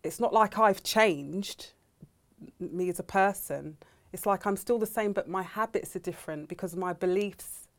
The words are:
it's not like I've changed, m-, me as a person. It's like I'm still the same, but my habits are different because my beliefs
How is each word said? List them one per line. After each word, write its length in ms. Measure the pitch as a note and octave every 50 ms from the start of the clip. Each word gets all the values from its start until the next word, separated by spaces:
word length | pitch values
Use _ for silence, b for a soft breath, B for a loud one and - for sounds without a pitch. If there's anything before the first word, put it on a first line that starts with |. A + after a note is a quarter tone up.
| -
it's 160 | D#3 - -
not 120 | A#3 -
like 260 | - A3 G#3+ G#3 - G#3+
I've 260 | A3 G#3 G3 G3 -
changed, 880 | - - A3 A3 G#3 D#3+ C#3 C#3 C#3+ D#3+ F#3+ G3 - - - - - _ _ _ _ _ _ - _ _ _ _ _ _ _ - - _ _
m-, 160 | F3+ - D3
me 120 | F3+ F3+ F3+
as 120 | E3+ -
a 20 |
person. 760 | - - - G3 F#3+ G3+ G3 - - - C#3+ C#3+ C#3+ D#3 D#3 - b b b b b b
It's 140 | - F3+ -
like 200 | G#3 G3+ F3+ -
I'm 100 | G#3 G3
still 220 | F#3+ - - A#3+ A#3
the 80 | A3
same, 260 | G#3 - A#3 G#3+ G#3
but 160 | G3 G3+ - -
my 140 | F3+ F#3+
habits 540 | F#3 F3 - G#3+ A3 A3+ - G3+ - - -
are 20 | F#3
different 500 | - F#3 E3+ - - - D#3 D3+ D3+ -
because 280 | F3 - - F3 E3
my 160 | F3+ F#3 F3+
beliefs 720 | F3 F3 F#3+ F3+ F3+ G3 G#3 G3+ - - - - - - - _ _